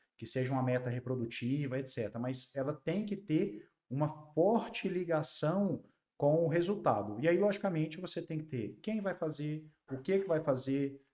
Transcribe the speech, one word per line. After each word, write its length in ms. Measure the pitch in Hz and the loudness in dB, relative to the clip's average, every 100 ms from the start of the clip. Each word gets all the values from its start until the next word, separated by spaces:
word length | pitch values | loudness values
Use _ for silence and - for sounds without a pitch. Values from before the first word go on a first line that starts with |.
| _ - | _ -12
que 100 | 117 | -6
seja 260 | 131 127 | -2 0
uma 100 | 131 | 2
meta 260 | 127 127 123 | 2 2 0
reprodutiva, 880 | 123 127 127 117 - 123 143 139 131 | -4 -2 -2 -2 -4 -2 0 0 -2
et 80 | 135 | -4
cetera. 300 | - 104 117 | -4 -4 -2
Mas 320 | 127 131 - 139 | -4 -4 -6 -4
ela 160 | 135 | -4
tem 300 | 147 - 190 208 | -2 -2 -2 -2
que 100 | 202 | -4
ter 520 | - 160 202 - - _ - | 0 2 2 -4 -16 _ -6
uma 200 | 131 151 - - | 0 0 -2 -4
forte 540 | 156 190 226 - - 185 | 4 4 4 0 -4 -2
ligação 960 | 175 170 156 151 - 151 190 202 139 - _ _ - | -2 0 0 0 -2 0 2 2 0 -6 _ _ 0
com 280 | 143 160 | 4 4
o 40 | 165 | 4
resultado. 720 | 170 175 202 147 107 101 104 | 2 2 2 2 2 0 0
E 60 | 160 | 2
aí, 100 | 180 | 4
logicamente, 600 | 208 202 196 160 160 160 | 4 2 0 0 -2 -4
você 200 | 175 170 | -8 -6
tem 180 | - 160 | -4 -4
que 60 | |
ter 340 | 156 123 104 - | -4 -4 -4 -6
quem 180 | - 214 | -4 -2
vai 140 | 196 | -2
fazer, 520 | 180 160 151 151 156 156 _ - | -2 -4 -2 -4 -4 -8 _ -10
o 60 | 131 | -6
que 200 | - 196 | 0 2
que 80 | 190 | 4
vai 120 | 156 | 2
fazer, 580 | 156 127 135 139 139 - _ | 2 0 2 0 0 -4 _